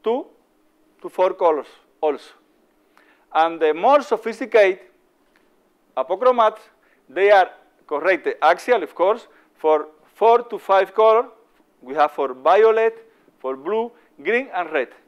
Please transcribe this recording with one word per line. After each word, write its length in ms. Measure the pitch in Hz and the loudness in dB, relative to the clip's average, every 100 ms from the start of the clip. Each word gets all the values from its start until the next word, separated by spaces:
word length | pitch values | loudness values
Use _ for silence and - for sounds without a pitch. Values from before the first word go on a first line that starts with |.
two 220 | 220 247 - _ _ _ _ _ _ _ | -4 -6 -8 _ _ _ _ _ _ _
to 80 | 175 | -14
four 260 | - 185 | -2 -2
colors 320 | 185 175 151 - _ _ _ | 0 -2 -2 -8 _ _ _
also. 320 | 156 139 - _ _ _ _ _ _ _ _ _ _ | -4 -4 -12 _ _ _ _ _ _ _ _ _ _
And 280 | - 165 165 | -2 -2 -2
the 140 | 156 | -2
more 280 | 151 214 285 | 0 2 2
sophisticated 800 | 254 220 226 214 254 226 196 190 - _ _ _ _ _ _ _ _ _ _ - | 0 -6 -6 -10 0 2 2 0 -14 _ _ _ _ _ _ _ _ _ _ -8
apochromats, 640 | 131 190 254 240 214 214 _ _ _ _ _ | -6 0 0 2 0 -2 _ _ _ _ _
they 220 | 139 202 | -2 4
are 200 | 202 175 - _ _ _ | 4 4 -4 _ _ _
corrected 500 | 147 170 170 143 - | -4 -2 -2 -4 0
axial, 420 | 151 180 - 233 | 0 0 0 -2
of 120 | 156 | -2
course, 320 | - 180 233 - _ _ | -2 -2 -2 -8 _ _
for 340 | _ 156 156 - _ _ | _ 0 0 -2 _ _
four 280 | _ 220 240 | _ 2 2
to 140 | 233 202 | 0 -12
five 360 | - 196 196 | 0 0 0
color. 340 | - 220 220 269 _ _ _ _ _ | 2 2 2 -2 _ _ _ _ _
We 120 | 127 | -10
have 180 | 151 151 | -2 -2
for 200 | - 135 | -2 -8
violet, 760 | 127 143 196 226 220 226 226 _ _ _ _ | -4 0 4 4 2 -2 -4 _ _ _ _
for 180 | 131 135 | -10 -10
blue, 360 | 151 220 233 _ _ _ | -6 -6 -6 _ _ _
green, 260 | 147 240 262 | -4 -4 -4
and 160 | 185 160 | -10 -6
red. 160 | 151 120 - | -6 -6 -12